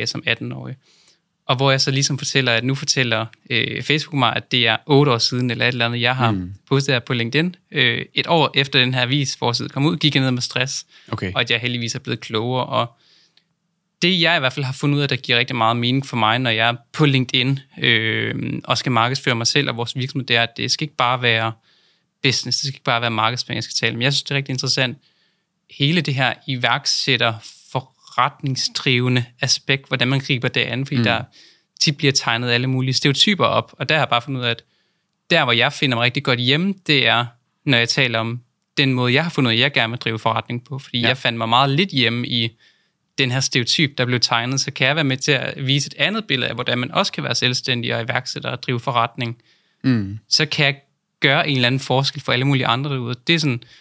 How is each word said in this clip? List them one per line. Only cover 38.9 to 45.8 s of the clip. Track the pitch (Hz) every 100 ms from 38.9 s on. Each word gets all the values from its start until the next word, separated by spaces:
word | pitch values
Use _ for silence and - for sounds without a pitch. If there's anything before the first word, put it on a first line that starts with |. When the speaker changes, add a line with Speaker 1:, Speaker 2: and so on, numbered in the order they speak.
Speaker 1:
måde, | 127 123
jeg | 127
har | 170
fundet | - 127
ud | 113
af, |
jeg | 135
gerne | 139 117
vil | 120
drive | - 113
forretning | - 110 - 120 -
på, | 135
fordi | - 123
Speaker 2:
Ja. | 117
Speaker 1:
jeg | 127
fandt | 131 117
mig | 113
meget | 120 139
lidt | 139 196
hjemme | 139 117 117 120
i | 123 113 - _ _ _ _ _ -
den | 131
her | 127
stereotyp, | 135 131 117 - 139 -
der | 123
blev | 123
tegnet, | - 117 120 139
så | -
kan | - 131
jeg | 151
være |
med | 143 131
til | -
at | 135 - - 135
vise | 143